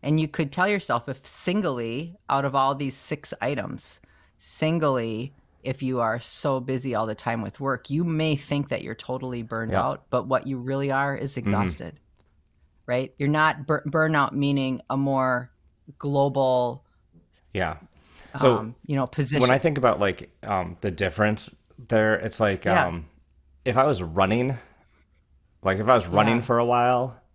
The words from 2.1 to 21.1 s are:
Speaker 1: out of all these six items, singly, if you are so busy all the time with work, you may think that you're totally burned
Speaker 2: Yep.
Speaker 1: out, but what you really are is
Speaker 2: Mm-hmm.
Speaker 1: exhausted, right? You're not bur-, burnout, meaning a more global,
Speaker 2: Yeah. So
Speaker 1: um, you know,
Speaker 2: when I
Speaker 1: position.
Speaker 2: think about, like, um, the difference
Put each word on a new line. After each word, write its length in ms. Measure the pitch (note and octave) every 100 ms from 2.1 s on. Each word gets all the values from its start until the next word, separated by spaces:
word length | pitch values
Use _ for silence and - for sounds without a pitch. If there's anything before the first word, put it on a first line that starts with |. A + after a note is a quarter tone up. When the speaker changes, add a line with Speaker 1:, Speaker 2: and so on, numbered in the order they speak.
| F3 -
Speaker 1:
out 160 | C#3
of 100 | C#3
all 200 | C3+ C3+
these 220 | C#3 C#3+ B2+
six 360 | - D3 - -
items, 600 | A#2 C#3+ G2 - - - _ _ _ _
singly, 960 | - - D#3 E3+ D#3 C3 A2+ A2 C3 - _ _
if 200 | C3 B2+
you 180 | C3 B2+
are 180 | A#2 A#2+
so 380 | - - D3+ C3+
busy 340 | B2+ C3 C3
all 120 | A2+ A2
the 80 |
time 260 | G#2+ - A#2
with 160 | G2+ -
work, 280 | C#3 B2+ -
you 140 | D3
may 320 | F3 D#3 D#3 C#3+
think 320 | - C#3+ C#3
that 140 | A#2+
you're 120 | - A2+
totally 460 | - C3 B2+ A#2+
burned 300 | A2+ A2+ A2+
Speaker 2:
Yep. 80 | F#2+
Speaker 1:
out, 240 | B2+ C#3 _
but 160 | B2+ B2+
what 200 | C3 -
you 120 | C3
really 320 | B2 C3+ C#3
are 260 | C3+ C#3 C#3
is 160 | C#3
Speaker 2:
Mm-hmm. 60 | C3 G2+
Speaker 1:
exhausted, 540 | G#2 F#2+ D#2 E2 - _ _ _ _ _ _ _ _ -
right? 280 | B2+ C3 _
You're 100 | C#3+
not 360 | D3+ D#3 D#3 C#3
bur-, 180 | D3+ D#3
burnout, 460 | D#3 D#3 D#3 C#3
meaning 480 | C#3 C#3+ C#3 C3 C3 -
a 60 | C3
more 560 | C#3 C3+ C3 B2 B2 _ _ _ - C#3+
global, 840 | C#3+ C#3 C#3 C3+ C3 B2+ B2 C3 _ _ _ _ _ _ _
Speaker 2:
Yeah. 220 | F#2+ F2 D#2 - _ _ - - C#3
So 180 | C3+ A2+
Speaker 1:
um, 160 | A2 A#2+ -
you 100 | C#3
know, 60 |
Speaker 2:
when 80 | B2+
I 40 |
Speaker 1:
position. 440 | - C3+ C#3+ B2 C3
Speaker 2:
think 180 | E3+ C#3+
about, 220 | B2 F#2+
like, 300 | G2+ F#2 - _
um, 340 | A2 G2 F2 F2
the 100 | G#2
difference 640 | E2 F#2+